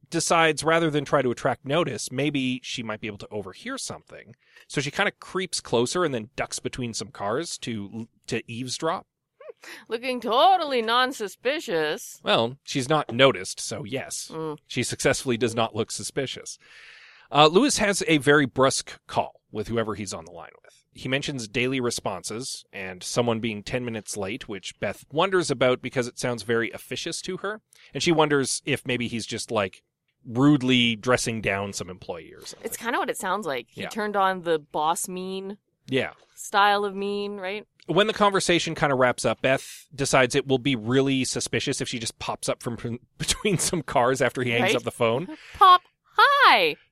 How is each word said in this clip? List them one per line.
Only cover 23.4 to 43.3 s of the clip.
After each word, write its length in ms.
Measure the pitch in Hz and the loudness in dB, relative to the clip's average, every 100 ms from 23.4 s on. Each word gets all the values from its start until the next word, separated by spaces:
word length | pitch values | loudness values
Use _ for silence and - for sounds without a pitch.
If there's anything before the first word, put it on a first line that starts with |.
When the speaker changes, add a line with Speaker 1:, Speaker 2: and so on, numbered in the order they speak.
| 113 104 | -2 -6
Speaker 1:
ten 240 | - 127 120 | -6 -6 -6
minutes 320 | 113 - 110 | -8 -8 -8
late, 320 | 95 131 - | -6 -8 -10
which 300 | 98 - - | -12 -12 -8
Beth 260 | 107 - - | -8 -8 -8
wonders 400 | 143 190 190 147 | -2 0 0 0
about 280 | 127 131 127 | 2 2 2
because 280 | 127 135 120 | -2 -4 -4
it 100 | - | -4
sounds 240 | 131 120 | -4 -4
very 300 | 107 117 110 | -2 0 -2
officious 500 | - - 123 180 160 | -6 -12 -10 -8 -8
to 160 | - 185 | -8 -8
her. 240 | 196 220 _ _ - | -8 -8 _ _ -14
And 80 | 143 | -2
she 100 | 175 | 2
wonders 520 | 156 151 143 127 - - | 4 6 4 2 -2 -4
if 220 | 131 131 | -4 -2
maybe 200 | 123 117 | -4 -4
he's 200 | 117 - | -6 -6
just, 240 | 113 - | -8 -2
like, 320 | 110 98 - _ _ _ _ 127 | 0 0 -4 _ _ _ _ -6
rudely 680 | 117 143 147 127 127 120 110 | 4 6 6 6 6 4 2
dressing 440 | 120 120 - 113 | 2 2 2 -2
down 340 | 104 98 101 | -2 -2 -2
some 160 | - 92 | -6 -10
employee 440 | 90 - 85 80 | -12 -12 -12 -12
or 100 | - - | -18 -18
something. 180 | - 226 | -12 -12
Speaker 2:
It's 120 | - | -10
kinda 200 | 233 311 | -6 -4
what 140 | 285 | -4
it 60 | - | -6
sounds 280 | 185 196 175 | -4 -4 -4
like. 220 | 127 120 | -6 -8
He 120 | - | -10
Speaker 1:
Yeah. 80 | 98 | -10
Speaker 2:
turned 260 | 220 208 202 | -6 -4 0
on 260 | 190 185 | 0 0
the 160 | 170 160 | 0 -2
boss 500 | 147 170 151 175 - | -2 -2 0 0 -4
mean 500 | 185 185 190 190 208 _ _ - | -8 -8 -8 -10 -12 _ _ -4
Speaker 1:
Yeah. 260 | 127 90 - _ - | -2 -2 -6 _ -20
Speaker 2:
style 480 | - 202 208 202 | -2 4 4 4
of 120 | 202 196 | 0 -4
mean, 420 | 196 202 202 202 | -4 -4 -6 -8
right? 280 | 185 208 - _ - | -8 -10 -12 _ -2
Speaker 1:
When 180 | 170 214 | 2 2
the 60 | |
conversation 600 | - 202 190 - 170 165 156 | 4 2 4 2 2 0 0
kinda 180 | 151 | 2
wraps 320 | 127 127 - 120 | 4 4 2 0
up, 160 | 113 | 0
Beth 460 | 131 135 - - - | 2 0 -2 -20 -14
decides 420 | 131 135 139 127 139 | -6 2 4 4 2
it 120 | 135 | 2
will 120 | 131 | 2
be 160 | 131 123 | 2 0
really 480 | 107 135 135 135 123 | 2 2 4 2 0
suspicious 560 | 123 - 117 147 131 | -2 -2 -2 -2 -2
if 80 | 131 | -4
she 80 | 123 | -6
just 220 | 113 - | -8 -8
pops 280 | - 113 - | -8 -6 -4
up 140 | 123 | -4
from 380 | 127 113 120 120 _ | -4 -6 -6 -10 _
<laughs> 80 | - | -8
between 400 | - | -4